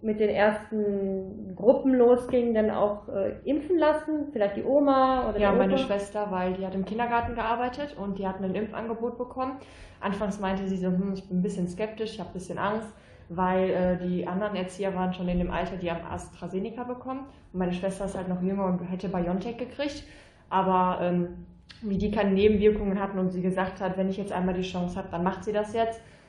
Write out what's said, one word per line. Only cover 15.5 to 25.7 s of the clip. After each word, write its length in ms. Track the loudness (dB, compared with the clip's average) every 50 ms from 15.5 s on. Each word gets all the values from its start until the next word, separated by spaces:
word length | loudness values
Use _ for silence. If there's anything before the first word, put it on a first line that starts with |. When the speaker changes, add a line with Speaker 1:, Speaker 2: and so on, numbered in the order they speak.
Speaker 2:
Alter, 260 | 0 -2 -2 -4 -4
die 140 | -4 -4 -4
haben 140 | -4 -4 -6
AstraZeneca 800 | -8 -10 -10 -10 -12 -14 -12 -8 -6 -4 -4 -4 -4 -6 -8 -8
bekommen. 420 | -8 -8 -8 -8 -8 -8 -8 -10 -12 -18 -20 -18 -8
Und 60 | -4 -2
meine 140 | 0 0
Schwester 340 | 0 -2 -2 -2 -2 -4 -4
ist 100 | -4 -4
halt 120 | -4 -4 -4
noch 140 | -2 -2
jünger 220 | 0 0 0 0 0
und 140 | 0 0 0
hätte 280 | -2 -4 -6 -4 -4 -2
BioNTech 500 | -2 0 0 0 0 -2 -2 -4 -6 -6
gekriegt. 460 | -8 -8 -4 -4 -4 -4 -4 -8 -12 -16 -20 -20 -20 -20 -20 -20 -6 -2
Aber, 500 | 0 2 4 4 4 4 4 4 2 2
ähm, 440 | 0 2 2 2 0 -2 -4 -10 -16 -16 -20 -20 -20 -20 -14 -10 -6
wie 140 | -2 -2 0
die 140 | 0 0
keine 180 | 2 2 4 4
Nebenwirkungen 680 | 6 6 6 6 6 6 6 6 6 4 2 0 0 0
hatten 180 | -2 -2 0 0
und 120 | 0 0
sie 120 | 0 0
gesagt 380 | 0 0 0 0 0 -2 -2 -4
hat, 160 | -4 -2 0
„Wenn 120 | 0 0 0
ich 80 | -2
jetzt 160 | -4 -4 -4
einmal 220 | -2 0 0 0 0
die 80 | 0
Chance 340 | -2 -2 -2 -2 -2 -2 -4
hab, 140 | -6 -6 -4
dann 140 | -4 -2 0
macht 180 | 0 -2 -2 -4
sie 80 | -2
das 220 | -2 -2 -2 0